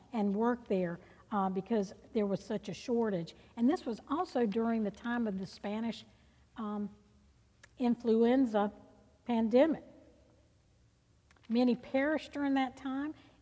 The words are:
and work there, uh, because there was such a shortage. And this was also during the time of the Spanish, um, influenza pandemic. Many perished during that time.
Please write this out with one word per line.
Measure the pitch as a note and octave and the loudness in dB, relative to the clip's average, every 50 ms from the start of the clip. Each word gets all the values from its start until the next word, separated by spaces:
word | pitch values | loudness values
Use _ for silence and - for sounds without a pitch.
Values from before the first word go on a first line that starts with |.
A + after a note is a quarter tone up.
| - - - | -16 -8 -4
and | A3+ G3+ G3+ G3 | -2 0 0 0
work | G#3 A3+ A#3+ B3 A#3+ A#3+ - | 2 0 0 0 -2 -2 -2
there, | G#3+ F#3 F3+ E3+ E3+ E3+ - - - - - - A3 | 0 0 0 -2 -4 -8 -12 -18 -20 -20 -12 -6 -2
uh, | G3+ F#3+ F#3+ | 0 0 0
because | F#3 F#3+ F3+ - A#3 G#3+ G3 G3 - - - - - | -2 -4 -2 0 0 0 0 -2 -6 -14 -14 -6 -2
there | A3+ G#3 | -2 0
was | G3 G3 F#3 | 0 -2 -4
such | - - A3 G3 - - | -4 -6 -8 -6 -6 -8
a | E3 | -12
shortage. | - - - A#3+ A#3 A3+ A3 G3 E3+ E3 - - - - - - | -10 -6 -2 -2 0 0 0 -2 -4 -4 -8 -12 -18 -20 -14 -4
And | A#3 A#3 B3+ | 0 2 2
this | E4+ - - | 2 2 -2
was | C4+ A3 - - - | -6 -8 -8 -6 -4
also | C#4 E4 F4+ - - C4 A#3+ | -4 -2 -2 -2 0 0 0
during | G#3 F#3+ A3+ A3+ A3+ A#3 A3+ G#3+ | 0 0 0 0 0 0 0 0
the | G3+ G3+ | -2 -4
time | - - A#3+ A#3+ A#3+ A#3 | -6 -6 -4 -2 -2 -2
of | G#3+ F#3+ F#3+ | -2 -4 -4
the | F#3+ | -6
Spanish, | - - - - G3+ G#3 A3 A#3 A#3 A3 - - - - _ _ - _ _ _ _ _ | -8 -10 -10 -8 -6 -6 -4 -4 -6 -6 -8 -12 -20 -20 _ _ -20 _ _ _ _ _
um, | - G#3+ G#3 G#3 G#3 G#3 G3 - - _ _ _ _ _ _ _ _ _ _ _ _ - - _ - | -10 -8 -6 -6 -6 -6 -8 -10 -14 _ _ _ _ _ _ _ _ _ _ _ _ -20 -18 _ -2
influenza | B3+ A#3+ A#3 A#3 - A#3 A3 A3 A#3 A#3 B3+ C4+ C4+ A3+ G#3+ G#3 G3+ G#3 - - - - - - - _ _ _ _ | 0 0 0 0 2 2 4 6 6 6 6 4 4 2 2 2 0 0 -2 -6 -16 -20 -20 -20 -20 _ _ _ _
pandemic. | - A#3+ A3+ A3+ G#3+ A3+ B3+ D4 E4 C#4 - - - - - - - - _ _ _ _ _ _ _ _ _ _ _ _ _ _ _ _ _ _ _ _ _ _ _ _ _ _ - | -2 0 0 2 4 6 6 6 6 4 0 -6 -14 -20 -20 -20 -20 -20 _ _ _ _ _ _ _ _ _ _ _ _ _ _ _ _ _ _ _ _ _ _ _ _ _ _ -2
Many | A3+ A#3+ B3+ B3 A#3+ | 0 2 4 4 2
perished | B3 - - - C4+ C4+ D4+ D#4 D4 - - - | 0 -2 -2 -2 0 0 0 0 -2 -4 -6 -6
during | C#4+ C#4+ C#4 C4+ | -4 -2 0 2
that | C4+ C4 B3 B3+ | 2 0 0 -4
time. | - - C4+ C4 C4+ C#4+ D#4 D#4 - - - - _ | -8 -8 -6 -6 -6 -6 -6 -8 -12 -16 -20 -20 _